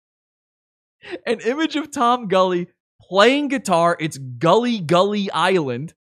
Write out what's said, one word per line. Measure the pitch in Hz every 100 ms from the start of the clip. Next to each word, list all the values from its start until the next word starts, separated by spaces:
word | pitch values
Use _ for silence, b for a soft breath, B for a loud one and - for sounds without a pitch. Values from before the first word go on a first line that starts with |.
| _ _ _ _ _ _ _ _ _ _ B B -
an | 226
image | 190 285 320 302
of | 311
Tom | - 240 247 220
Gully | 185 185 180 175 _ _ _
playing | - 190 226 277 294
guitar. | 269 196 170 170 170
It's | 156 135
Gully | 135 120 139 185 240 226
Gully | 156 175 202 208 190
Island, | 160 180 190 139 120 160 _